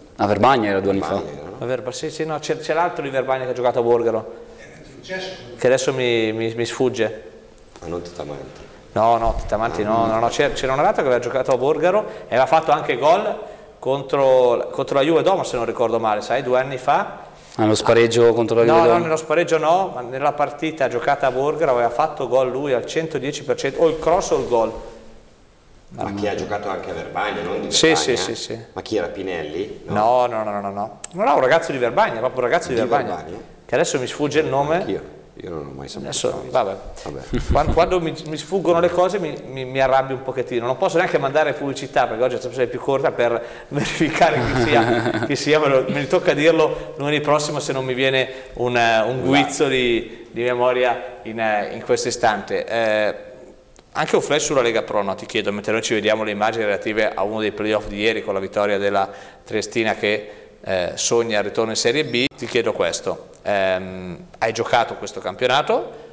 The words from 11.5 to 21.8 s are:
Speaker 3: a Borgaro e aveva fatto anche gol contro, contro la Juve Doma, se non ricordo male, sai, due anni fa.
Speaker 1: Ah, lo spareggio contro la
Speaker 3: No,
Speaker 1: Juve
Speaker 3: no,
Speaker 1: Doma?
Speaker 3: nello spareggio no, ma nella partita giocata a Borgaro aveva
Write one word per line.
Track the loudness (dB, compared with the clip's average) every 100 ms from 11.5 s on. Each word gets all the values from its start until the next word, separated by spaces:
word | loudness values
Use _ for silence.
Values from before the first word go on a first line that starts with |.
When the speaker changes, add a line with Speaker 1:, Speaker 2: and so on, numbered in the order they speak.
Speaker 3:
a | 2
Borgaro | 2 2 2 2 -2 -8
e | -2
aveva | 2 4
fatto | 4 4
anche | 0 0 2
gol | 4 4 2 -6 -10 -16 -20 -8
contro, | -2 -2 0 2 6 6 6 4 0
contro | -4 0 2
la |
Juve | 4 4
Doma, | 4 2
se | 0 -2
non |
ricordo | -2 0 0 2
male, | 0 0
sai, | 0 -2
due | 2 2
anni | 0 -2
fa. | 0 0 0 -8 -18 -20 -10 0
Speaker 1:
Ah, |
lo | 2
spareggio | 4 6 6 6 6 6
contro | 6 4 4
la |
Speaker 3:
No, | 6
Speaker 1:
Juve | 6
Speaker 3:
no, | 6
Speaker 1:
Doma? | 6
Speaker 3:
nello | 2 0
spareggio | 0 0 2 2
no, | 4 2 2
ma | -4
nella | -8 -2 0
partita | 0 -2 -2 -6 -2 0
giocata | 0 0 2 2
a |
Borgaro | 2 0 0 2
aveva | 2